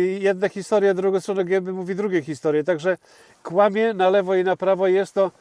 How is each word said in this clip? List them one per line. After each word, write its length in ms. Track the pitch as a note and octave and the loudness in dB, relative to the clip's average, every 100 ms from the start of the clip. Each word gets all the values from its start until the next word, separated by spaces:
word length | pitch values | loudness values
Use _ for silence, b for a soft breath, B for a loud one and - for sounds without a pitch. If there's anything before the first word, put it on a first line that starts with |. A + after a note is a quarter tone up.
| F3+ F#3+ | 0 0
jedna 300 | G3 F#3+ F#3+ | -2 0 -2
historia, 440 | G3 F#3 G#3+ G3 | -4 -2 2 2
drugą 260 | F#3 F#3+ F#3+ | 2 0 0
stronę 260 | F3 F#3+ F3+ | -2 -4 -2
gęby 280 | F#3+ F#3 | -2 -2
mówi 220 | F#3 F3+ F#3+ | -6 -6 -6
drugie 260 | G3+ F3+ | -2 -2
historie. 420 | D3 D3 D#3+ D3+ | -4 -4 -2 0
Także 340 | D3+ E3+ E3 F3+ b b b b | 0 -2 -2 -4 b b b b
kłamie 500 | - E3+ G#3 G3+ A3+ | -4 2 2 2 0
na 160 | G#3 F#3 | 2 2
lewo 260 | G3+ F#3 F#3+ | 2 2 0
i 80 | |
na 120 | F#3 F3+ | 0 0
prawo. 320 | F#3 F#3+ F#3+ | 0 2 2
Jest 260 | F#3 F#3+ | 2 0
to, 180 | - F#3+ b | 0 -2 b